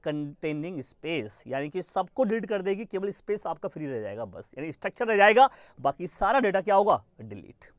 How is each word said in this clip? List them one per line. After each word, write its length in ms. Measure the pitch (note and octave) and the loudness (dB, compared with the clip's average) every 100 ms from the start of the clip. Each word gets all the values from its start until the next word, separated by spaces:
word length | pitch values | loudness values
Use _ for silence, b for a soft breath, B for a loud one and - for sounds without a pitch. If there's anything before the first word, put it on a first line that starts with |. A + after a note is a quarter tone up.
containing 720 | D#3+ D3+ D3 D3 D#3 D3+ E3 F3 | -4 -6 -8 -6 -6 -4 -6 -8
space, 580 | B2 _ D3+ E3 G#2+ - A#2 | -12 _ -6 -6 -6 -12 -8
यानी 220 | C3 D3 | -6 -6
कि 120 | F#3 | -8
सबको 420 | E3+ - F#3 - | -6 -6 -4 -2
डिलीट 220 | A#3+ A3+ G3 | 0 0 -2
कर 140 | G3+ | -2
देगी, 240 | F#3 G3 | -2 -4
केवल 240 | A3+ F#3+ G3+ | -4 -6 -6
स्पेस 360 | G3 - G#3 F3 | -8 -6 -6 -4
आपका 220 | E3 F#3+ | -6 -8
फ्री 180 | D#3+ D3 | -8 -8
रह 140 | B2 | -6
जाएगा 240 | G#2 G#2 A2 | -8 -8 -10
बस, 240 | F2 - - | -12 -16 -12
यानी 140 | D#3 | -10
स्ट्रक्चर 360 | - G3 - A3+ | -8 -10 -4 0
रह 100 | G#3 | 6
जाएगा, 320 | G3+ A3 C4+ B B - | 8 10 6 B B -4
बाकी 260 | C#3 - F3 | -2 -2 -10
सारा 300 | - G3 C4 | -4 2 2
डेटा 220 | G#3+ F#3+ | 2 0
क्या 140 | F#3 | 4
होगा, 280 | G3 G3+ E3 _ _ | 4 6 2 _ _
डिलीट। 500 | A2 G2+ - - - | -16 -14 -16 -20 -20